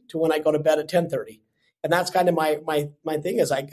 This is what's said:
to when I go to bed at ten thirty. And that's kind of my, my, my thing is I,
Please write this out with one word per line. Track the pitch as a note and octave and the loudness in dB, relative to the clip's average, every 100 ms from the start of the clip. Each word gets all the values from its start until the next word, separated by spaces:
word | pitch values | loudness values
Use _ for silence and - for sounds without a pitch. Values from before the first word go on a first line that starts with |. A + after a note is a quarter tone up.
| _ | _
to | D#3+ | -2
when | D#3+ | 0
I | D#3 | 2
go | D#3 | 2
to | D3+ | 2
bed | D3+ D#3 | 2 0
at | D3+ | 0
ten | F3+ E3+ | 0 0
thirty. | C3 G#2+ A2+ _ _ _ _ | -4 -6 -14 _ _ _ _
And | D3+ | 0
that's | E3+ F3+ | 0 2
kind | F#3+ F3+ | 2 2
of | E3 | 2
my, | D#3 D3+ | 0 -2
my, | D#3 D3+ D3 - | -2 -2 -2 -6
my | D#3+ D#3 | -4 -2
thing | D3+ A#3 | -2 0
is | D3 | 0
I, | C#3 C#3+ | 0 -4